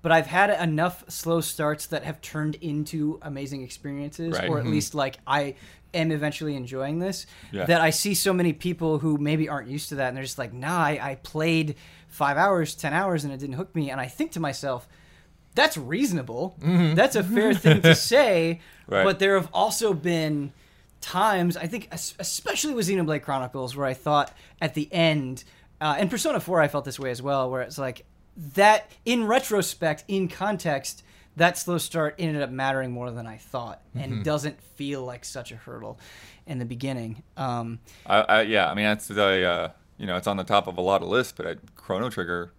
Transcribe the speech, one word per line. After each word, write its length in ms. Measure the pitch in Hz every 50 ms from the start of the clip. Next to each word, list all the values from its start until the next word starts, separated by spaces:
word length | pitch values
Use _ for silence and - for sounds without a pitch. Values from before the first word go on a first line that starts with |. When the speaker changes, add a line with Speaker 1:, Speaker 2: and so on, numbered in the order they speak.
Speaker 1:
but 80 | - 165
I've 160 | 165 165 156
had 240 | - 165 180 202 202
enough 540 | 202 160 175 165 151 151 170 180 175 - - -
slow 320 | - - - 165 170 165
starts 460 | 151 - - - 156 147 151 151 -
that 160 | - 165 143
have 180 | - 156 147 -
turned 360 | - - - 156 151 151 151
into 640 | - 175 160 147 151 151 151 - 160 147 151 160 -
amazing 400 | 160 156 143 135 139 135 143 135
experiences, 720 | 127 123 - - - 143 139 143 143 147 - - 165 165 160
Speaker 2:
Right. 120 | - - 175
Speaker 1:
or 80 | - -
at 60 | 117
Speaker 2:
Mm-hmm. 80 | 117
Speaker 1:
least, 220 | 156 151 - - -
like, 240 | 151 135 135 - - _ -
I 260 | 139 147 143 143 135 - - - - - - _ -
am 160 | 170 160 160
eventually 460 | 156 147 147 151 143 - 160 151 143
enjoying 420 | 135 123 120 131 131 135 139 151 165
this, 260 | 175 196 185 - - - - - - -
Speaker 2:
Yeah. 120 | - 98 90
Speaker 1:
that 140 | - 175 165
I 100 | 165 160
see 240 | 156 - - 208 190
so 180 | 165 - 196 185
many 180 | 180 175 175
people 460 | 151 - - 180 170 156 165 160 156 147
who 180 | 160 160 151
maybe 320 | 143 147 147 156 156 156 127
aren't 200 | 143 143 113 123
used 200 | 135 147 - -
to 40 | 147
that, 140 | 139 131 127
and 80 | 123
they're 80 | 135 135
just 140 | 127 - -
like, 140 | 127 110
"Nah, 240 | 120 127 131 151 175
I, 220 | 175 160 143 151 139
I 140 | 117 139 135 -
played 540 | - - - 156 156 165 165 160 156 151 143 - - - - - - _
five 280 | - - 147 139 143
hours, 380 | 147 180 202 196 175 160 151 -
ten 180 | - - 147
hours, 320 | 143 175 196 196 175 156 143
and 80 | 143
it 60 | 135 131
didn't 160 | 143 139 127
hook 200 | 139 185 - _
me." 140 | 165 147 139
And 100 | 131 135
I 60 | 127
think 260 | 120 - - 311 320
to 80 | - 170
myself, 460 | 160 143 131 - - 139 127 123 - _ - - - - - - _ _ _ _ _ _ -
"That's 240 | 226 285 311 - 165
reasonable. 800 | 131 120 160 220 285 247 175 160 127 120 117 120 160 190 - -
Speaker 3:
Mm-hmm. 340 | - 156 185 175 175 160 156
Speaker 1:
That's 200 | 170 247 269 262
a 60 | 220
fair 320 | 190 180 220 240 214 262 247
thing 260 | 175 - 156 156 -
Speaker 3:
<laughs> 80 | - 165
Speaker 1:
to 40 | 160
say." 680 | - - - 233 277 285 226 190 170 165 165 170 165 - - - - -
Speaker 2:
Right. 180 | - - 98 95
Speaker 1:
But 140 | 196 - -
there 160 | 196 196 -
have 120 | - 165 156 -
also 400 | 180 196 220 214 - 226 214 190
been 580 | 151 143 175 170 165 160 151 151 147 143 135 - _ - _ _ _ _ _ _ _
times, 560 | - - - 180 202 220 202 180 175 175 165
I 100 | - 165 160
think 200 | - - - -
es-, 240 | 165 165 - - - -
especially 560 | 180 - - - - 453 403 - - 311 277
with 120 | 233 190 170
Xenoblade 340 | 196 185 165 151 156 147
Chronicles, 540 | - - 139 135 127 123 - 135 127 123 131
where 100 | 143 143
I 80 | 131 131
thought 420 | - - 151 151 143 139 - - - - - - _
at 140 | 170 156 -
the 180 | 156 147 -
end, 520 | - 175 165 160 156 147 135 127 131 123 - - _ - _ _ - _
uh, 160 | 151 151 143 147
and 120 | 185 185
Persona 300 | 247 208 - 320 285 196
four 200 | - 170 185 165
I 80 | 151 143
felt 160 | - 143 135
this 140 | 143 127 -
way 120 | 135 131
as 120 | 123 117
well, 280 | 123 139 143 135 131 127
where 120 | 127 127
it's 160 | 123 - 151 147
like, 260 | 139 127 123 - - _ _ _ _ _ _ - 160 143 135
that, 360 | 185 196 208 220 214 - - - _ _
in 200 | 226 247 240 226
retrospect, 800 | 208 226 262 - - 214 202 180 - - - 170 160 151 151 - -
in 200 | 190 196 190 170
context, 720 | - - 190 208 214 185 - 165 143 135 - - - - _ _ - - - _ _
that 220 | 151 170 180 175 -
slow 180 | - - 175 160
start 360 | - - - 165 156 151 - -
ended 220 | 175 160 151 147
up 80 | 143 123
mattering 420 | 127 131 135 135 135 135 131 127
more 180 | 123 120 123 123
than 160 | 117 120 113
I 100 | 113 110
thought, 460 | 110 - - - 127 120 113 - - - _ -
and 160 | 123 135 -
Speaker 3:
Mm-hmm. 100 | 113 110
Speaker 1:
doesn't 380 | 98 151 151 147 131 151 135 -
feel 420 | - - - - 143 139 143 135 127
like 200 | 123 123 120 -
such 280 | - - 135 117 -
a 40 | 117
hurdle 420 | 110 - 123 123 117 110 110 117 - - - - - - - - - _
in 120 | - 147 127
the 60 | 123
beginning. 580 | 117 120 117 135 135 131 123 117 113 107 117 - _ _
Um, 420 | - 139 131 120 120 113 117 113 113 - - - - -
Speaker 2:
I, 140 | - 98 104
I, 200 | 107 - 101 110
yeah, 280 | 110 107 110 101 92 73
I 40 | 80
mean, 120 | 104 104
that's 220 | 107 107 107 - -
the, 380 | 104 104 104 98 95 95 90
uh, 220 | 90 87 87 82 80 - _ _ _ _ -
you 80 | 107
know, 100 | 98 87
it's 100 | 90 90
on 100 | 104 101 95
the 60 | 92
top 220 | - 104 101 98
of 120 | 92 87 90
a 20 |
lot 220 | 90 92 98 95
of 60 | 87 90
lists, 260 | 98 123 123 - -
but 100 | - 85
I, 100 | 82 82 - - - _
Chrono 320 | - - - 95 95 117 123
Trigger 440 | 107 - 90 85 87 87 87 85 _